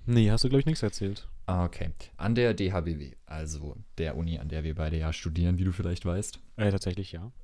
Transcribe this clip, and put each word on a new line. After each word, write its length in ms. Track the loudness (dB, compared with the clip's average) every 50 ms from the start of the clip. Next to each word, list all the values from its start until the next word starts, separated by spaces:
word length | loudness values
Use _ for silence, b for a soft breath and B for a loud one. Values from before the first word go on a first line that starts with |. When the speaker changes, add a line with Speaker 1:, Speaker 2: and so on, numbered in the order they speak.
| 0
Speaker 1:
Nee, 240 | 4 6 8 8 8
hast 140 | 6 6 4
du, 40 | 6
glaub 120 | 4 4
ich, 60 | 4
nichts 180 | 4 2 2 0
erzählt. 440 | -2 -2 -2 -4 -4 -4 -6 -10 -12 -12 -10 -4
Speaker 2:
Ah, 180 | -2 0 0 0
okay. 260 | 0 -2 -4 -4 -4 -4 -6 -10 -12 -10
An 200 | -4 0 0 2
der 180 | 4 4 4 4
D 180 | 2 0 0
H 100 | 0 0
B 180 | 0 -2 -4 -4
W, 140 | -6 -12 -14 -16 -16
also 500 | -12 -8 -8 -6 -6 -6 -6 -6 -8 -10 -10 -14 -12 -6 -4
der 180 | -4 -4 -2
Uni, 220 | -2 -2 -2 -4 -4
an 100 | -4 -6
der 140 | -4 -4
wir 140 | -4 -4 -2
beide 200 | -2 -2 -2 0
ja 160 | 0 0 -2
studieren, 460 | -2 -4 -4 -2 0 2 4 4 4 4
wie 60 | 2
du 80 | 0
vielleicht 340 | 0 0 -2 -2 -2 -2 -2
weißt. 320 | -2 -2 -2 -4 -6 -8 -14 -18 -12 -4
Speaker 1:
Äh, 160 | 0 2 2
tatsächlich, 400 | 2 2 0 -2 -4 -4 -6 -8
ja. 220 | -8 -12 -12 -12 -8 -4